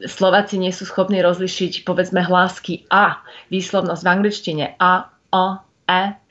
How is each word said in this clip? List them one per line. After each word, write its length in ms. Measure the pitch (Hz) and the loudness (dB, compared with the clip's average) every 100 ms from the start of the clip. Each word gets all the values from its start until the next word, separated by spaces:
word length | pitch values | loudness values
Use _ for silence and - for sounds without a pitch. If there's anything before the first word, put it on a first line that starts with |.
Slováci 560 | - - 190 190 202 196 | -14 0 2 4 2 -2
nie 160 | 180 180 | -4 -6
sú 80 | |
schopní 400 | 190 - 190 190 | -6 -2 0 2
rozlišiť, 640 | 175 175 185 - 180 - - | 2 0 -4 -4 -4 -4 -4
povedzme, 320 | 180 180 180 | -2 0 0
hlásky 720 | 180 180 185 - - - - | 2 2 2 -2 -10 -10 0
A, 320 | 190 180 - - - - | 2 2 0 -12 -20 -8
výslovnosť 560 | 185 180 196 175 165 | -6 -2 -2 -2 -2
v 80 | 180 | 0
angličtine 540 | 185 208 208 180 151 - - | 2 0 -2 -6 -4 -4 0
A, 240 | 180 185 - _ _ | 2 2 -2 _ _
O, 320 | 185 190 190 - _ - | 0 0 -2 -12 _ 0
E, 320 | 185 196 202 _ | 0 0 -6 _